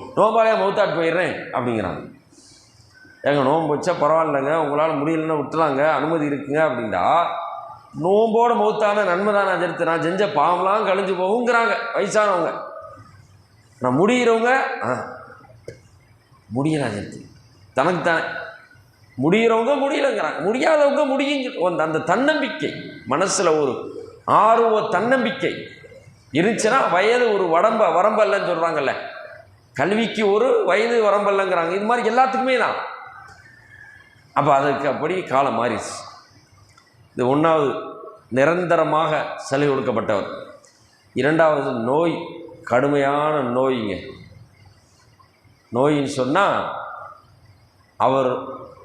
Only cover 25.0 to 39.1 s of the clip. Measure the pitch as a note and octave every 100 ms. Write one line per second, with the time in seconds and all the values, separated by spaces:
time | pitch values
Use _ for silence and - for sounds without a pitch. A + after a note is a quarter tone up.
25 | A3+ C4 A3+ - C#3 - - - - -
26 | - - _ C#3+ G3 G#3+ A3 C4 G#3+ E3+
27 | G#3 B3 A#3+ G3+ F3+ E3 G#3+ A3+ F#3 E3
28 | G3+ A3 G3+ G3 F3 E3+ E3 D#3 C3 -
29 | - - - - - - _ - D#3 G#3+
30 | A3+ - G#3 G3+ B3+ B3+ F#3 F#3+ A#3 A#3+
31 | G#3 G3+ G3+ G3 F#3+ F3 E3 F#3+ G#3 A#3+
32 | A3 A#3+ C4 B3+ B3+ B3 E3 - - -
33 | - - - - - - - - - -
34 | - - - - C#3+ C#3 C#3+ C#3 C#3+ A2
35 | D#3 F#3 - C3 C#3 A2+ A#2 G#2 - -
36 | - - - - _ _ _ _ _ _
37 | _ - B2 C#3+ D#3+ D#3+ C#3 A2 - -
38 | - - - B2 C#3+ F3 E3+ E3+ D#3 D3+
39 | D#3+